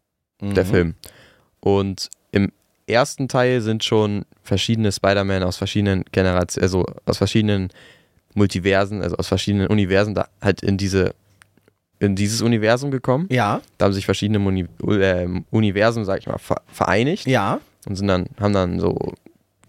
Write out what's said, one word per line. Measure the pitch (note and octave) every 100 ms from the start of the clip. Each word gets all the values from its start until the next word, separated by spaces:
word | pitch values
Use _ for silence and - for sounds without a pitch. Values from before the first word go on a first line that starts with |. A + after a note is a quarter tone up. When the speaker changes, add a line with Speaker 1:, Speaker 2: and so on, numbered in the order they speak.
| _ _ _ -
Speaker 1:
der | G2+ G2
Speaker 2:
Mhm. | F#2
Speaker 1:
Film. | G2 E2+ D#2+ - - - _ _ _
Und | - G2 G2 F#2+ - - _
im | G2+ G2 - _ _ -
ersten | A2+ C#3+ - C3
Teil | C3 B2+ B2+
sind | G#2+ A2
schon | - A2 G#2+ G#2 - _
verschiedene | - F#2+ - A2+ G#2+
Spider-Man | - G2 G2+ G2 F#2+
aus | F2+ -
verschiedenen | G2 G#2+ G2+ F#2+ -
Generation-, | - F#2+ F2+ F2+ -
also | F#2+ F#2 - - -
aus | -
verschiedenen | G2 A2+ G#2+ G2+ F#2 - - - _ _ _
Multiversen, | G2+ G2+ F#2+ F#2 F#2+ G2 G#2
also | F2 -
aus | -
verschiedenen | F#2+ - G2+ F#2+
Universen | G#2+ F#2+ F#2+ G#2+
da | F#2+ - -
halt | G2+ F#2
in | F2 G2
diese, | G2 F#2+ F2+ - _ _ _ _ _ _ _ -
in | G2+ F#2+
dieses | G2+ A2+
Universum | A2+ A#2 G#2+ B2 C#3+
gekommen. | C3+ - B2+ F#3+
Speaker 2:
Ja. | B2+ G#2 B2 - -
Speaker 1:
Da | G2+
haben |
sich | G2 G2
verschiedene | G2 G#2+ G#2+
Muni-, | G2 F#2+ F2 - -
äh, | G#2 F#2+ F2+ F2+ F2+ -
Universen, | A2+ G#2+ F#2+ A2+ A#2 F#2+
sag | F#2+
ich | -
mal, | -
ver-, | - - -
vereinigt. | - - G2 B2+ G3 -
Speaker 2:
Ja. | B2+ G2+ G#3+ - _ -
Speaker 1:
Und | F#2+
sind | G2+
dann, | F#2 F2 -
haben | G#2
dann | G2 F2+ F2
so | F2+ - - - - _ _ _